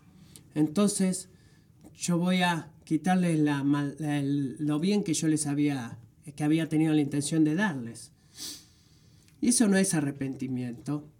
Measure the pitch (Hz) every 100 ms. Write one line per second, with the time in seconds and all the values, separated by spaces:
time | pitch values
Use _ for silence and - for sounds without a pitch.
0 | - - - - - 151 151 202 202 202
1 | 190 180 - - - - _ _ - -
2 | - 175 180 185 180 165 - - - 156
3 | 180 185 175 156 147 143 139 143 143 139
4 | 151 147 139 143 135 - 147 151 185 208
5 | 165 151 160 151 143 143 147 135 117 -
6 | - _ - - 151 160 156 156 160 151
7 | 139 143 143 160 151 165 214 135 117 107
8 | - _ _ - - - - _ _ _
9 | _ - - - 233 247 208 190 190 156
10 | 139 135 135 127 127 127 123 117 135 147
11 | 151